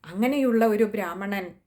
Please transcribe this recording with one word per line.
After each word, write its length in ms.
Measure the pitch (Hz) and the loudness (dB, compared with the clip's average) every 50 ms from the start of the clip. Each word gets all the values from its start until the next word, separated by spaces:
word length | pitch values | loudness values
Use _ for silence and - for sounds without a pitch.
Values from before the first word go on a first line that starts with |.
| - | -16
അങ്ങനെയുള്ള 600 | 160 170 196 226 254 285 285 269 254 226 226 226 | -10 -4 -2 0 0 2 2 2 2 4 4 4
ഒരു 200 | 226 214 202 226 | 4 4 2 2
ബ്രാഹ്മണൻ 600 | 214 214 208 190 170 175 185 196 202 202 196 185 175 165 - _ | 0 0 -4 -4 -4 -6 -8 -6 -4 -4 -4 -6 -8 -14 -18 _